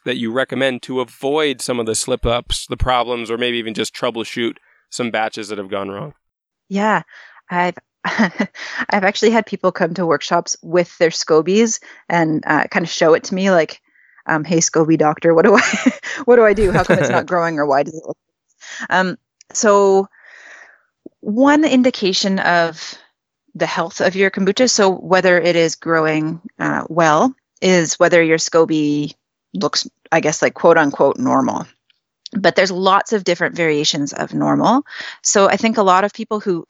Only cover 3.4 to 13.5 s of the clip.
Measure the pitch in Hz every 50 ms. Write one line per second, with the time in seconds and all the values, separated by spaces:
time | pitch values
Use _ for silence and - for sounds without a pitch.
3.4 | 123 123 120 120 110 113 110 101 113 - - - - 123 113 113 107 - - 123
4.4 | 117 117 - _ _ _ _ _ _ _ - - 123 117 107 110 110 107 - 110
5.4 | 107 98 104 98 98 95 101 98 98 98 98 101 - 147 - _ _ _ _ _
6.4 | _ _ _ _ _ - 190 196 208 220 202 165 - _ - - - - - -
7.4 | _ - 180 175 180 180 170 - - _ _ _ - - - - 220 175 - -
8.4 | 208 - - - - - - - - - - 208 185 196 208 - - 220 226 233
9.4 | 214 - 202 - - 185 175 - 185 165 170 185 180 165 147 143 - - 175 175
10.4 | 175 - - - - 165 160 180 175 - - - 175 160 165 - - - 160 156
11.4 | 160 170 190 214 233 226 233 - - - - - _ - 165 170 165 160 156 151
12.4 | - 160 156 147 - - - 196 170 165 - - 175 160 165 - - - 196 185
13.4 | 190 196